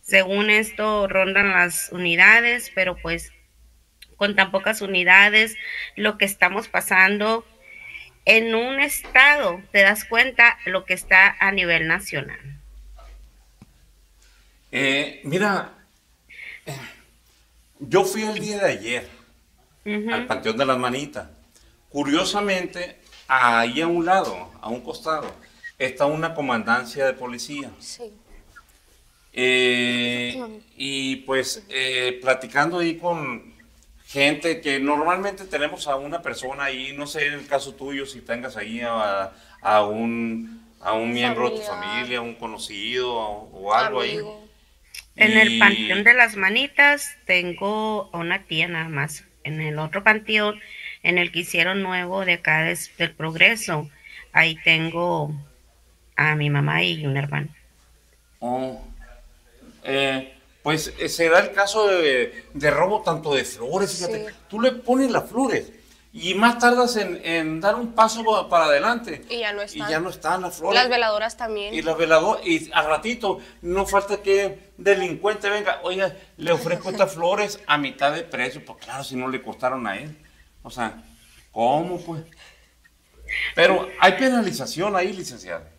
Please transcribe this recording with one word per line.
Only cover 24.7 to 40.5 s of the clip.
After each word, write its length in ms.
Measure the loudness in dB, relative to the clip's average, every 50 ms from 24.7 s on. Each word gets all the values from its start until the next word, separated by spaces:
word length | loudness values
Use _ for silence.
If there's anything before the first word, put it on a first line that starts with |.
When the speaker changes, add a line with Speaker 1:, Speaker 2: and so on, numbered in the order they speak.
| -10 -8
Speaker 2:
costado, 520 | -8 -12 -12 -8 -4 -4 -4 -4 -6 -10 -14 -16 -20 -20 _ _ -20 -20 -6
está 280 | _ -4 -4 0 0 0
una 260 | 2 2 0 -4 -4 -4
comandancia 720 | -4 -2 -2 -2 -2 0 0 0 0 0 -6 -4 0 0
de 80 | 0 0
policía. 560 | -2 -8 -12 -10 -12 -12 -10 -10 -12 -12 -14 -16 -18
Speaker 3:
Sí. 320 | -18 -18 -16 -16 -16 -18 -18 _ _ _ -20 -20 -20 _ _ -20 _ _ _ _ _ _ _ _ _ _ _ _ _ _
Speaker 2:
Eh, 1000 | -2 2 2 4 4 4 4 4 2 2 0 0 0 -2 -2 -2 -2 -4 -4 -6 -6
Speaker 3:
Ujú. 240 | -8 -10 -12 -14 -18 _ _ _
Speaker 2:
y 420 | -10 -8 -6 -6 -4 -4 -4 -6
pues, 460 | -6 -4 -2 0 0 0 -2 -6 -10 -12 -8
eh, 480 | -4 -4 -2 -2 -2 0 -2 -2 -4 -2
platicando 580 | 0 0 0 0 -2 -4 0 0 0 0 0 -2
ahí 180 | -2 -2 -4
con 580 | -4 -4 -4 -4 -2 -4 -8 -8 -10 -14 -20 -20 _ -20 _ _ _ _ _ _ -20 _
gente 540 | -10 0 2 2 2 2 0 -2 -2 -2 -2
que 180 | -2 -2 -2 0
normalmente 640 | 2 0 2 2 2 0 0 0 -2 -6 -6 -8 -12
tenemos 420 | -8 -4 -4 -2 -4 -4 -6 -4
a 100 | -4 -4
una 240 | -4 -4 -6 -8 -8
persona 420 | -6 -8 -8 -8 -8 -8 -6 -4 -6
ahí, 300 | -6 -4 -6 -8 -10 -8
no 120 | -10 -10
sé 200 | -8 -4 -4 -2
en 60 | -2 -4
el 120 | -6 -4
caso 260 | -2 -2 -2 -2 -4 -12
tuyo 300 | -12 -10 -8 -6 -8 -8
si 160 | -10 -12 -16
tengas 340 | -8 -8 -8 -6 -6 -10 -10
ahí 240 | -10 -10 -8 -8 -6
a, 500 | -6 -4 -2 -2 -2 -2 -2 -2 -4 -6 -10 -18 -20 -20 -20 _
a 220 | 0 4 4 4 4
un, 840 | 2 -2 -2 -2 -2 -2 -2 -4 -4 -4 -6 -8 -12